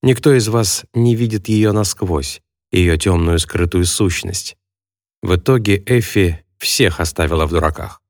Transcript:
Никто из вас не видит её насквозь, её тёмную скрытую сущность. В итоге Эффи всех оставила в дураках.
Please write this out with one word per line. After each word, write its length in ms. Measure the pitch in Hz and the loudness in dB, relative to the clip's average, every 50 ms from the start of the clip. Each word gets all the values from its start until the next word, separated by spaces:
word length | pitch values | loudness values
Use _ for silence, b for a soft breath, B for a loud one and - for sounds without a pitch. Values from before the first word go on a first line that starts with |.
| - | 4
Никто 300 | 131 127 123 - 151 139 | 2 2 4 4 4 4
из 140 | 127 110 107 | 4 2 2
вас 360 | 107 117 113 98 - - - _ _ | 0 0 0 0 -2 -6 -8 _ _
не 200 | 120 117 120 117 | 0 2 2 2
видит 340 | 113 120 113 110 104 92 - | 2 0 -2 -2 -4 -2 0
её 240 | 110 107 107 107 101 | 0 2 2 2 2
насквозь, 680 | 107 107 101 - - - 92 85 76 71 - - - _ _ _ _ _ _ | 2 0 -2 -4 -6 -4 -2 -2 -2 -4 -6 -10 -14 _ _ _ _ _ _
её 260 | - 95 90 87 82 | 0 0 2 2 2
тёмную 420 | 78 - 98 90 85 85 82 85 82 | 0 0 0 2 2 2 2 0 0
скрытую 460 | - - - - 87 85 - 90 87 | -2 -4 -2 -2 -2 0 0 0 0
сущность. 720 | 87 - - 110 92 82 - - 92 92 - - - - _ _ _ _ _ _ _ _ _ _ _ _ _ - | 0 0 0 0 0 -2 -4 -6 -8 -8 -8 -10 -10 -16 _ _ _ _ _ _ _ _ _ _ _ _ _ -4
В 140 | - 90 | -2 -2
итоге 460 | 90 - - 135 123 110 101 98 - - | -2 2 2 2 2 2 0 -2 -2 0
Эффи 580 | - 123 123 113 - - 107 95 90 80 80 _ _ _ _ | 0 0 0 0 0 0 0 0 0 -2 -6 _ _ _ _
всех 420 | - - - - 123 95 80 - | -6 -6 0 0 0 0 0 -2
оставила 460 | 85 80 - - 82 76 85 80 78 | -6 -6 -2 -2 -2 -2 0 0 -2
в 40 | 73 | 0
дураках. 500 | 82 82 78 78 78 - - - - - _ _ | 0 0 0 0 -2 -4 -10 -14 -14 -18 _ _